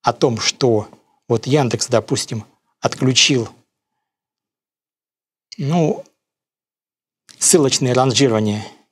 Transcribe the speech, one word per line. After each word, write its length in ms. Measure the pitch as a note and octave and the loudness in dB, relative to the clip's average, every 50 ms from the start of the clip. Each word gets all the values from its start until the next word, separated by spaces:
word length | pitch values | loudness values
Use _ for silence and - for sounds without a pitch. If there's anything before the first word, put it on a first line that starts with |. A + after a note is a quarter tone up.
о 100 | - C3+ | 0 -2
том, 260 | A#2 - - C3+ A#2 G#2+ | 0 2 0 0 0 -2
что 500 | - - - _ C#3+ B2 A2+ G#2 G2+ - - _ _ _ _ _ _ - | -4 -6 -4 _ 0 2 2 0 -2 -6 -18 _ _ _ _ _ _ -2
вот 180 | A#2+ A2 - | -2 -2 0
Яндекс, 400 | B2+ C3+ D3+ C3+ A#2+ A#2 A2 - | 0 0 2 2 0 -2 -4 -4
допустим, 560 | - A#2+ A2+ G#2+ - B2 A#2 - - B2 A2 G#2 _ _ _ _ _ _ _ | 0 -2 -2 0 -2 -6 -6 -4 -8 -10 -12 -12 _ _ _ _ _ _ _
отключил, 680 | - - - - C3+ C3 B2+ - - - D3 B2 A2+ - - _ _ _ _ _ _ _ _ _ _ _ _ _ _ _ _ _ _ _ _ _ _ _ _ _ _ _ _ _ _ _ _ _ _ _ _ _ _ _ - | -6 -6 -4 0 -2 0 2 2 2 2 2 0 -2 -6 -10 _ _ _ _ _ _ _ _ _ _ _ _ _ _ _ _ _ _ _ _ _ _ _ _ _ _ _ _ _ _ _ _ _ _ _ _ _ _ _ -12
ну, 460 | - D#3 C3+ D#3+ F3+ D#3+ D3+ - - - _ _ _ _ _ _ _ _ _ _ _ _ _ _ _ _ _ _ _ _ _ _ _ _ - - | -8 -4 -2 0 0 0 0 -2 -4 -8 _ _ _ _ _ _ _ _ _ _ _ _ _ _ _ _ _ _ _ _ _ _ _ _ -20 -10
ссылочное 560 | _ - - - F3 C#3+ C3 - - C#3 B2+ B2 | _ 0 2 4 4 4 2 0 0 0 0 2
ранжирование 720 | B2 B2+ C3+ A#2+ C#3 C#3 B2+ A2 G#2+ G#2+ G#2+ G2+ G#2 G#2 - - _ _ _ | 2 2 2 2 2 2 2 2 2 0 0 -2 -4 -6 -12 -18 _ _ _